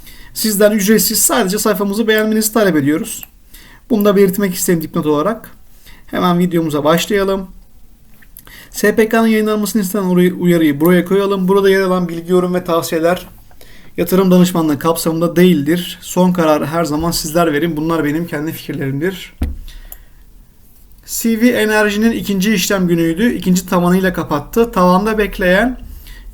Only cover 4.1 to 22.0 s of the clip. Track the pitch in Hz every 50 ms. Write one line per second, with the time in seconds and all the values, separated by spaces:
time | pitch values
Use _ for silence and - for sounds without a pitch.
4.1 | 202 202 202 185 185 - 208 190 180 - - - 180 165 156 - - 175 151 151
5.1 | 151 147 156 202 233 233 - - - - - - - - - - - - - -
6.1 | - - 185 180 175 175 180 180 170 170 165 160 143 147 143 151 165 170 - -
7.1 | 214 202 196 190 196 196 185 - - - - - - - - - - - - -
8.1 | - - - - - - - - - - - - - - - 208 208 226 214 220
9.1 | 233 226 226 226 220 214 214 214 214 214 208 202 - 220 196 180 - 208 190 180
10.1 | 180 180 180 180 180 - 180 175 170 170 160 151 139 139 156 175 180 180 175 180
11.1 | 190 196 202 196 202 196 185 180 196 202 196 196 190 196 190 185 185 185 180 165
12.1 | 170 165 165 170 180 180 180 180 180 180 180 - 165 165 156 - 175 160 160 170
13.1 | 180 180 - - - - - - - - - - - - - - - - 175 175
14.1 | 185 185 196 185 180 180 180 180 180 170 160 156 147 135 - 165 165 165 - 170
15.1 | 160 160 170 165 160 170 180 185 175 147 139 147 165 180 175 - - - - -
16.1 | - 180 185 180 180 180 165 156 151 147 151 143 160 170 170 147 147 151 165 170
17.1 | 170 - - 156 151 175 175 165 147 147 160 175 160 147 156 165 165 160 147 147
18.1 | 147 165 170 170 160 147 151 165 165 - - - 175 165 143 135 135 139 156 185
19.1 | 190 - - - - - - - - - - - - - - - - - - -
20.1 | - - - - - - - - _ - - - - - - _ - - - -
21.1 | - - - 233 226 220 233 247 240 214 214 214 214 214 208 208 202 208